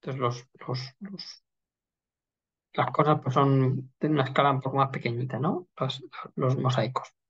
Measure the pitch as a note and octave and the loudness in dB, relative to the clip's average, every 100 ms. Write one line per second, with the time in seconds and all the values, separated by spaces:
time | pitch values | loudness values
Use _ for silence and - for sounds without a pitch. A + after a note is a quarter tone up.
0 | - C3 B2 B2 - _ - B2+ B2+ _ | -8 -2 -2 -2 -14 _ -6 -6 -6 _
1 | G3+ G3 - - _ _ _ _ _ _ | -14 -12 -14 -18 _ _ _ _ _ _
2 | _ _ _ _ _ _ _ - C#3+ C3 | _ _ _ _ _ _ _ -2 -2 2
3 | D3+ D3 - B2+ C#3 C3+ C3 C3 - _ | 4 4 2 4 6 6 4 0 -6 _
4 | D3+ D3+ C3 C3 C#3+ C3+ C3+ C3+ C3+ C3+ | 0 2 2 4 4 2 0 0 0 0
5 | A#2+ A#2 C3 A#2 D3+ F4+ - - C3 C3 | -4 -4 -4 -2 -2 -2 -6 -6 -6 -6
6 | E4 - - - C3 B2+ C3 B2 - C3 | -12 -14 -12 -2 0 2 0 0 0 -4
7 | - _ | -8 _